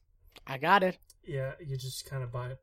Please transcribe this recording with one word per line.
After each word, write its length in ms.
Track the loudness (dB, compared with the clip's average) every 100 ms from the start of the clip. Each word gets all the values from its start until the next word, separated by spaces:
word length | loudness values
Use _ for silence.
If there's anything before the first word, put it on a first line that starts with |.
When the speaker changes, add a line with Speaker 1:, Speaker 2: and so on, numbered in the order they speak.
| _ _ -20 -18 -8
Speaker 1:
I 100 | -2
got 260 | 6 6
it." 160 | 6 0 -12 -20
Speaker 2:
Yeah, 300 | -6 -4 -4 -6
you 160 | -6 -6
just 320 | -6 -10 -8
kinda 180 | -6 -6
by-, 300 | -6 -6 -10